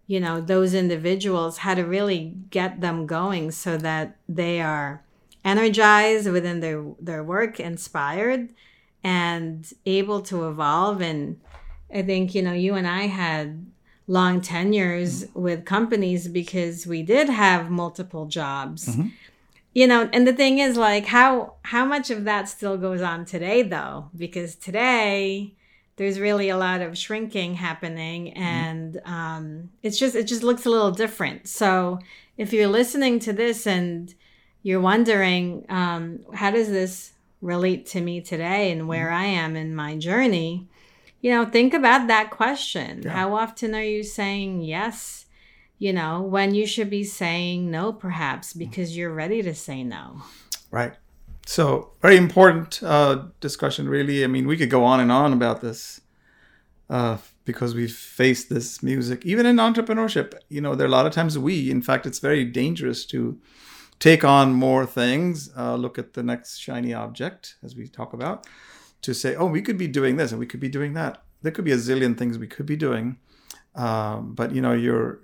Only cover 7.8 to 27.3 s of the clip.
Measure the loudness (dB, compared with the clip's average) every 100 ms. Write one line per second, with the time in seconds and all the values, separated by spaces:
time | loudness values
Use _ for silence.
7.8 | -8 -4 -4 -2 0 0 -4 _ _ _
8.8 | _ _ -2 0 0 -2 -6 -8 -14 -10
9.8 | -2 0 0 -2 -4 -4 -4 -2 0 2
10.8 | 2 0 -2 -4 -6 -10 -16 -20 -18 -18
11.8 | -10 -4 -2 0 0 0 0 0 0 0
12.8 | 0 -2 -2 -2 -2 -2 -6 -10 -16 -20
13.8 | _ _ -2 2 4 2 -2 -2 0 2
14.8 | 2 0 -2 -4 -8 -4 -2 -2 -2 0
15.8 | 0 0 0 -2 -2 -6 -4 -4 -4 -6
16.8 | -8 -6 2 2 4 4 4 4 2 -2
17.8 | -4 -6 -10 -10 -8 -6 -4 -6 -8 -8
18.8 | -4 -2 -2 -6 -20 _ _ _ _ 6
19.8 | 6 6 4 4 4 6 4 4 2 4
20.8 | 4 2 4 6 6 6 -2 -10 -4 0
21.8 | 2 0 -2 -4 -2 -2 -4 -6 -4 -2
22.8 | -2 -2 -2 -4 -8 -6 0 2 2 -2
23.8 | -6 -10 -14 -12 -10 -8 -10 -12 -6 -2
24.8 | 0 2 2 0 -2 -4 -8 -14 _ _
25.8 | _ -6 -4 -2 0 0 0 0 0 -2
26.8 | -4 -8 -8 -6 -6